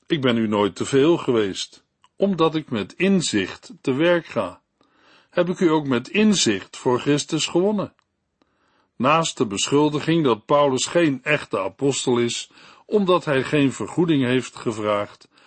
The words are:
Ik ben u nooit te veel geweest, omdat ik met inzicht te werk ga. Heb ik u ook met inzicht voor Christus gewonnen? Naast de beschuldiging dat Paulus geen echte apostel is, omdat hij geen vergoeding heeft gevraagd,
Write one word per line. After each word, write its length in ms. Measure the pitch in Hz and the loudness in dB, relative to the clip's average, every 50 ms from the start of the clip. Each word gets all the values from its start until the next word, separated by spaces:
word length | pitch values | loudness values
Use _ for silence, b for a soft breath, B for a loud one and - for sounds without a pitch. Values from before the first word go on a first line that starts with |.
| _ | _
Ik 140 | - 170 156 | -4 -4 0
ben 160 | 127 127 117 | 0 0 0
u 120 | 117 113 107 | 0 0 0
nooit 280 | 107 104 104 98 90 | 0 2 0 0 0
te 80 | - 113 | -4 -6
veel 320 | - - 135 135 160 175 | 0 2 2 4 4 2
geweest, 680 | 147 - - 123 113 107 98 87 - - - - - _ _ _ _ _ _ _ | 0 0 0 0 0 0 -2 -4 -8 -10 -12 -14 -20 _ _ _ _ _ _ _
omdat 380 | - 196 202 196 160 160 160 147 | -2 -2 -2 0 2 0 0 0
ik 160 | 160 147 - | -2 -6 -6
met 220 | 123 107 98 - - | -6 -6 -6 -6 -6
inzicht 800 | - 175 196 196 185 147 - - 104 92 90 - - - - 202 - | -2 0 2 2 2 0 0 0 -2 -2 -2 -6 -12 -18 -20 -20 -10
te 120 | - 143 127 | -4 -4 -2
werk 340 | 135 160 175 175 170 160 | 2 2 2 2 0 -2
ga. 360 | - - 123 98 87 - - _ _ _ _ b b b b b b b b b b b | -4 -6 -6 -6 -6 -8 -14 _ _ _ _ b b b b b b b b b b b
Heb 160 | 175 175 175 | -2 -2 -2
ik 120 | 185 - | 0 0
u 100 | 196 165 | 2 2
ook 160 | 156 160 147 | 2 2 0
met 220 | 135 131 131 131 - | 0 -2 -2 -2 -2
inzicht 680 | - 196 220 214 202 - - 117 104 95 - - - | 0 2 2 2 2 2 2 0 0 -2 -4 -10 -14
voor 240 | - - 131 123 123 | -6 -2 0 0 0
Christus 460 | - 143 147 147 - - 165 151 - | 0 0 0 0 -2 -4 -4 -4 -4
gewonnen? 480 | - - 170 185 202 214 202 170 - _ _ _ _ _ _ _ _ _ _ _ _ _ _ _ _ _ _ _ _ _ | -2 -2 0 0 0 -2 -2 -6 -8 _ _ _ _ _ _ _ _ _ _ _ _ _ _ _ _ _ _ _ _ _
Naast 400 | - 113 135 156 165 160 - - | -2 2 2 2 2 2 0 -2
de 100 | - 131 | -2 -2
beschuldiging 800 | 107 98 98 - - 139 147 151 151 147 143 - 156 165 170 156 | -2 -2 -4 -4 0 2 2 2 2 0 -2 -2 0 0 2 2
dat 200 | 131 113 107 - | 2 2 0 0
Paulus 420 | - 147 143 147 143 131 123 - | 0 2 2 4 2 2 0 -2
geen 340 | - - 175 170 151 135 127 - | 0 0 2 2 2 0 -2 -2
echte 360 | 151 151 139 - - - 104 | -2 -2 -2 -2 -4 -4 -4
apostel 600 | 95 95 95 - 135 139 127 - - 135 123 120 | -4 -4 -6 -4 -2 -2 -2 -2 0 0 0 2
is, 320 | 120 120 117 - - - B B B B B B B | 0 -2 -2 -6 -10 -14 B B B B B B B
omdat 380 | B - 208 196 175 185 170 - | B 0 0 2 2 2 2 2
hij 200 | 160 139 131 120 | 0 0 0 0
geen 280 | - - 151 139 135 117 | 0 0 2 2 2 0
vergoeding 520 | - 110 92 - 156 175 165 160 139 131 | -2 -8 -6 -2 0 0 2 2 2 2
heeft 320 | 120 127 131 120 - - | 2 0 0 -2 -4 -10
gevraagd, 720 | - - 123 110 110 107 104 104 101 104 - - - - _ b b b | -10 -8 -6 -6 -4 -2 0 0 0 -2 -6 -10 -20 -20 _ b b b